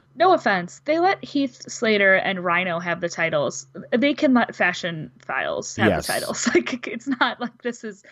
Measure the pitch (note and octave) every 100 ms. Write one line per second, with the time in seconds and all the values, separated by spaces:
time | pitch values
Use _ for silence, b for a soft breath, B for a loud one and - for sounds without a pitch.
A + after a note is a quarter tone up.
0 | _ - F#4 F4 A3+ F#3+ F3 - - E4
1 | F#4 - - C#4+ C4+ - - - A3 G#3
2 | G3 F#3+ F#3+ F#3 F3 F3 F#3 E3+ F3 E3+
3 | E3+ - E3 D#3 C3 - - F3 - A#3+
4 | C#4+ - D4+ B3 - - F3+ F3+ F3 E3
5 | - _ - C3 D2+ C#2+ - G#2+ G2+ E2
6 | - G#2 - A3+ - F4 - B3+ - A#3+
7 | C#4 C4 B3+ - A#3+ _ A#3+ A#3 A3 F#3+
8 | B